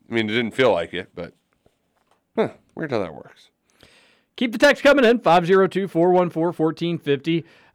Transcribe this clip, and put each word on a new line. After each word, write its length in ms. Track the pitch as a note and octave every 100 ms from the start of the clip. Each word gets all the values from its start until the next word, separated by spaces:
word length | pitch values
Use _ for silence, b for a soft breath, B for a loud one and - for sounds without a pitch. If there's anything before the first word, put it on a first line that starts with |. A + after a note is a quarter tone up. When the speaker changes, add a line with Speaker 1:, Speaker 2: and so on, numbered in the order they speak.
| -
Speaker 1:
I 40 |
mean, 140 | A2+ G#2+
it 40 |
didn't 200 | A2+ A2+
feel 180 | - B2+
like 200 | F2 E2
it, 160 | F2 -
but, 180 | - E2+ _ _ _ _ _ _ _ _ _ _ -
huh, 140 | D3+ - _
weird 160 | - D#3
how 80 | A#2
that 160 | F2
works. 360 | C#2+ - _ _ _ _ b b b b b b -
Speaker 2:
Keep 160 | B3
the 60 | -
text 240 | C#4+ -
coming 220 | C#4 C#4+
in, 140 | A3+ A#3
five 260 | E3 F3 E3+
zero 200 | F#3+ F#3+
two, 200 | F#3+ G3
four 240 | E3 F3+
one 180 | F3+ F3
four, 220 | D#3+ E3+
fourteen 460 | E3 D#3+ D#3 E3+ E3
fifty. 460 | D3 C#3 E3 E3 b b b